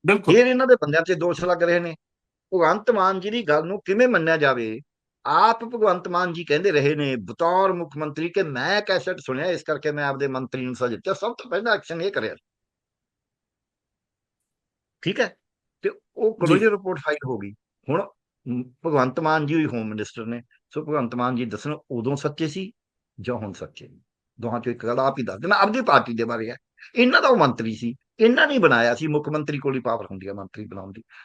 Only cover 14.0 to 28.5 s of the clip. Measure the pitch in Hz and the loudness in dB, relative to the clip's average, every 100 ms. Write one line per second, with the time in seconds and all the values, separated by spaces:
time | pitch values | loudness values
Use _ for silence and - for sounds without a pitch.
14 | _ _ _ _ _ _ _ _ _ _ | _ _ _ _ _ _ _ _ _ _
15 | 170 - 214 - _ _ _ _ 196 - | -4 -2 -4 -6 _ _ _ _ -8 -8
16 | _ - 220 214 170 - 220 202 190 165 | _ -2 -2 0 2 4 4 0 -4 -6
17 | 151 151 135 113 101 101 _ _ - 139 | -4 -4 -6 -8 -8 -14 _ _ -4 -4
18 | - _ _ _ 127 123 123 _ 165 143 | -4 _ _ _ -8 -6 -8 _ -2 2
19 | 127 135 156 156 147 160 151 120 110 107 | 2 0 0 0 0 0 0 -4 -6 -8
20 | 104 - 113 120 117 _ _ 151 151 151 | -10 -10 -10 -10 -12 _ _ -10 -4 -4
21 | 120 123 123 123 120 104 143 147 - 123 | -4 -2 -2 -2 -4 -6 -8 -10 -8 -6
22 | 117 139 151 147 160 170 190 - _ _ | -4 -2 -4 -4 -6 -6 -10 -14 _ _
23 | _ - 107 120 104 87 78 - 71 - | _ -12 -8 -6 -8 -10 -14 -16 -20 -20
24 | _ _ _ - 120 117 120 120 113 123 | _ _ _ -12 -8 -6 -6 -6 -4 -2
25 | 135 135 107 95 165 196 196 240 226 139 | -2 -2 -8 -8 -2 2 2 2 4 4
26 | 120 117 117 117 110 120 _ _ - - | 4 -2 -2 -4 -6 -10 _ _ -6 2
27 | 247 - 285 226 143 117 113 107 117 123 | 4 6 4 6 4 2 -4 -6 -8 -8
28 | _ - 220 262 311 | _ 2 4 4 2